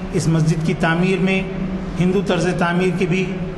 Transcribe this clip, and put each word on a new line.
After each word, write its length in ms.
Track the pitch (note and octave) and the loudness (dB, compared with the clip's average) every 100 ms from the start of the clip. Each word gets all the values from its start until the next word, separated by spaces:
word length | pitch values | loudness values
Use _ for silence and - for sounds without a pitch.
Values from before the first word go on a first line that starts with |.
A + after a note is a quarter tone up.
| - | -4
اس 140 | F#3 D#3+ | -2 2
مسجد 400 | E3 D#3 E3 F#3+ | 2 2 2 0
کی 60 | - | 0
تعمیر 440 | E3 E3 F#3 F#3+ | 0 2 2 2
میں 180 | F#3+ F#3+ F#3+ - - - - - | 2 0 -2 -4 -4 -4 -4 0
ہندو 220 | F3+ G3 F#3 | 2 2 2
طرز 200 | F3+ F3+ E3+ | 0 0 0
تعمیر 300 | E3+ F3 F#3 F3 | 0 2 0 0
کے 60 | F3+ | 0
بھی 200 | F#3+ F#3 F#3+ - | 0 -2 -4 -6